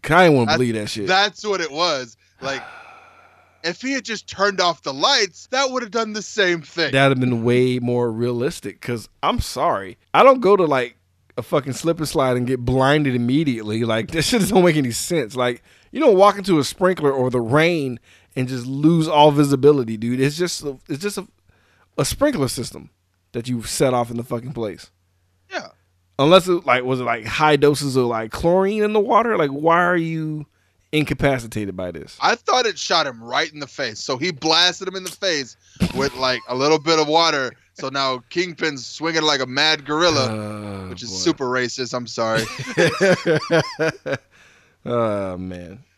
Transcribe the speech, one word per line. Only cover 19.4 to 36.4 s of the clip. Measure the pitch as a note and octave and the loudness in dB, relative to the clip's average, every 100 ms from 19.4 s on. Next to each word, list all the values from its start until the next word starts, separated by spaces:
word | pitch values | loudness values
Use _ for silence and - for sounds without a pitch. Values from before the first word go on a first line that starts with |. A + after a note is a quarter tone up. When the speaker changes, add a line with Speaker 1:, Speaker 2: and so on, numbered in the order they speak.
| C#3+ C3+ C#3 D3 A2+ A2 | 4 6 6 4 0 -4
Speaker 1:
dude. | A#2 B2+ | -4 0
It's | C#3 D3 | 0 0
just | F3 - | -6 -4
a, | D3 C3 - | -10 -12 -10
it's | C#3+ | -8
just | G3+ G3+ | -6 -8
a, | - _ _ _ _ _ _ - | -14 _ _ _ _ _ _ -4
a | |
sprinkler | C#3 - D4 A#3+ C3 | -4 0 0 2 -2
system | - - - - _ _ _ _ | -4 -10 -12 -20 _ _ _ _
that | B2 A#2+ | -10 -6
you | A#2+ | -6
set | A2 - C3+ | -6 0 0
off | B2 A#2 | 2 -2
in | A#2+ | -6
the | |
fucking | A#2 A#2+ B2+ | -6 -8 -8
place. | A#2+ A2 E2+ - _ _ _ _ _ _ | -8 -8 -8 -18 _ _ _ _ _ _
Speaker 2:
Yeah. | F#4+ - _ _ _ _ - | -12 -12 _ _ _ _ 0
Speaker 1:
Unless | C#3+ F#3 F3+ | 6 6 4
it, | F3 C#3+ | -2 0
like, | B2+ | 0
was | B2+ C3 | 0 -4
it, | |
like, | B2 A#2 A2 | -2 -6 -6
high | - D#3 D3 | 2 4 6
doses | C#3+ C#3+ C#3+ C3 | 4 2 0 0
of, | A#2+ | 0
like, | A2+ A2+ | -2 -6
chlorine | - E3+ F#3 G3 G#3+ | -2 0 2 0 0
in | G#3+ | 0
the | G#3+ | 0
water? | G#3 A#3 A#3 G#3 | 2 2 2 0
Like, | D3 | 0
why | C#3 D3+ E3+ | 0 2 4
are | F3 F3+ | 4 0
you | E3 D#3+ D#3 D3+ D3 _ _ _ _ | -2 -4 -6 -8 -12 _ _ _ _
incapacitated | D#3 D3 C#3 C#3+ C3 A2+ A2 G2+ F#2 | -2 -2 0 0 0 -4 -6 -6 -6
by | F2+ | -8
this? | E2 - - | -10 -16 -2
Speaker 2:
I | D#3+ A#3 | 0 0
thought | - B3+ | 0 0
it | A#3 F3+ | 0 -4
shot | - F3+ C#3+ | 0 0 0
him | A#2 | -6
right | A#2 C3 D#3+ | -4 -4 -4
in | D3+ | -6
the | C#3 | -14
face. | - B2+ G#2+ | -8 -8 -8
So | - B2 | -8 -4
he | E3+ | -4
blasted | C#3+ D#3+ D#3+ F3+ E3+ F#3 | -4 0 4 2 0 -10
him | F#3+ | -10
in | |
the | F#3 | -12
face | - G3 D#3 B2 - _ - - | -6 -4 -4 -6 -16 _ -4 -4
with, | B2+ C3+ B2+ | -2 -4 -2
like, | C3 B2+ | -2 -2